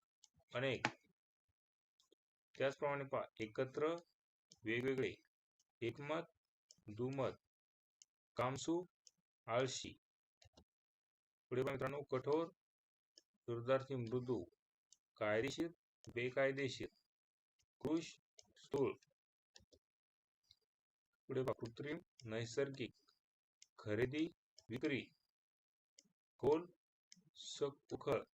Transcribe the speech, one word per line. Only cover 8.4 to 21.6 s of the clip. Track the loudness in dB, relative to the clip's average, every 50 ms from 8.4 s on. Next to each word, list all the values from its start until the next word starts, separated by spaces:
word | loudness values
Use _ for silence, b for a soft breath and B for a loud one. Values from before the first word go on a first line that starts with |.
| 0 0 0 -2 0 0 0 0 0 -4 _ _ _ -20 _ _ _ _ _ _ _ 2
आळशी. | 4 4 4 4 0 -4 -8 -10 -12 -16 _ _ _ _ _ _ _ _ -20 -20 _ -20 -20 _ _ _ _ _ _ _ _ _ _ _ _ _ _ _ _ _
पुढे | 0 2 2
पहा | 2
मित्रांनो, | 0 -2 -2 -2 -2 -4
कठोर, | -4 -2 -2 0 2 2 2 2 2 -2 -6 _ _ _ _ _ _ _ _ _ _ _ _ -20 _ _ _ _ _ -6
विरुद्धार्थी | -4 -4 0 2 2 0 0 -2 -4
मृदू, | -4 -2 0 -2 -2 0 0 -2 -2 -2 -6 _ _ _ _ _ _ _ _ -20 _ _ _ _ -2
कायदेशीर, | 0 2 4 2 2 0 -2 -2 -4 -4 -4 _ _ _ _ _ -18 -8
बेकायदेशीर, | -4 -2 -2 0 2 4 4 4 4 2 0 -2 -2 -4 -8 -10 -10 _ _ _ _ _ _ _ _ _ _ _ _ _ _ _ _ _
कृश, | -2 0 0 0 0 -4 -12 -16 _ _ _ -20 -20 _ _ -20 -8
स्थूळ. | -2 0 2 2 2 0 -4 _ _ _ _ _ _ _ _ _ _ _ -20 -20 _ -20 -20 _ _ _ _ _ _ _ _ _ _ _ _ _ _ -20 _ _ _ _ _ _ _ _ _ _ _ _ _ _ -2
पुढे | 0 0
पहा, | 2 2 0
कृत्रिम, | -2